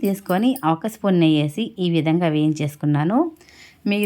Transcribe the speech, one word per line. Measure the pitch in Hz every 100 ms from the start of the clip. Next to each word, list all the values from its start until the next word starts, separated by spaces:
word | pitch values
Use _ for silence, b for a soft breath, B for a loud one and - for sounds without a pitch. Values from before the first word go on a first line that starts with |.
| 202
తీసుకొని | 196 - 180 240 262 156
ఒక | 160 220 -
స్పూన్ | 202 180 160
నెయ్యి | 151
వేసి | 147 143 160 - 180
ఈ | 165
విధంగా | 156 165 175 151
వేయించేసుకున్నాను. | 156 151 147 - 151 143 156 233 339 - B B B B 202
మీ | 202